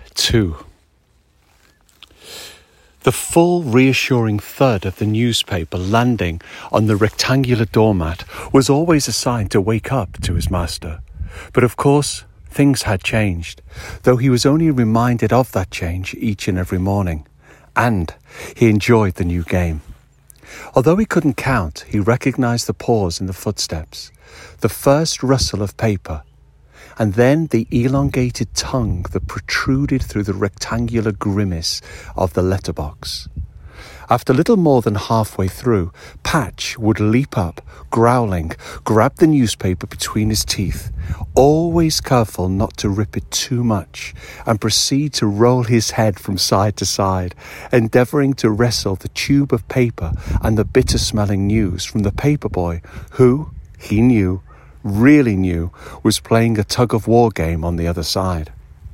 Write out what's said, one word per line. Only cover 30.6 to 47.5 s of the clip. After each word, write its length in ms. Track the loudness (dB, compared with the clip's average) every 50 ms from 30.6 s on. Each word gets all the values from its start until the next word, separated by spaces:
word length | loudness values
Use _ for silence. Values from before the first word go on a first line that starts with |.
| -8 -6 -4 -4 -2 -2 -2 -2 -2 -2
grimace 720 | -2 -2 -2 -2 0 0 0 -2 -2 -4 -4 -6 -6 -8 -10 -14 -18 -18 -18 -10 -4
of 160 | -4 -4 -2
the 80 | 0 0
letterbox. 880 | 0 0 0 -2 -4 -6 -6 -6 -8 -10 -10 -12 -12 -12 -12 -12 -12 -12 -12 -10 -12 -12 -14 -20 -20 -20 -20 -20 -20 -20 -20 -18 -2 0
After 240 | 0 0 2 2
little 240 | 2 2 4 4 4
more 240 | 4 4 4 4 4
than 140 | 4 2 -2
halfway 540 | -2 -2 0 0 0 0 0 -2 -4 -4 -4
through, 440 | -4 -4 -2 0 0 0 0 -4 -8 -14 -20 -20 -16 -10
Patch 560 | -4 -2 -2 -2 -2 -4 -8 -10 -10 -10 -6 -2
would 200 | 0 0 2 2
leap 380 | 2 2 2 2 0 0 -2
up, 240 | -4 -4 -4 -6 -12 -18 -20 -20 -20 -12 -4
growling, 600 | 0 2 4 4 4 2 2 0 -2 -2 -4 -6 -8 -12 -14 -16 -16 -8 -2
grab 320 | 2 4 4 4 2 4
the 100 | 4 4
newspaper 600 | 6 6 4 4 2 0 -2 -2 -2 -2 -2 -6
between 440 | -10 -8 -8 -8 -4 -2 -2 0 0
his 120 | 0 -2
teeth, 480 | -2 -4 -4 -2 -2 -2 -4 -4 -6 -8 -8 -8 -6 -6 -6 -8 -8 0 4
always 680 | 6 6 6 6 4 2 2 2 2 2 2 0 -2
careful 480 | 0 2 2 2 2 0 -2 -4 -2 -2
not 300 | 0 -2 -2 -4 -4 -4
to 100 | -2 -2
rip 260 | 0 0 -2 -2 -4
it 160 | -8 -8 -6
too 320 | -6 -6 -4 -2 -2 0
much, 520 | 0 0 0 -2 -4 -8 -12 -14 -14 -14 -14 -16 -18 -18 -18 -8 -4
and 120 | -4 -2 -2
proceed 540 | 0 -2 0 0 0 0 0 0 0 -2 -2
to 120 | -2 -2
roll 380 | 0 2 4 4 4 4 2 2
his 260 | 2 2 2 2 0
head 280 | 0 0 0 0 0 -2
from 200 | -6 -6 -4 -4
side 380 | 0 0 2 2 2 0 0 -2
to 80 | -4
side, 480 | -4 -2 0 0 0 0 -2 -4 -6 -10 -12 -18 -20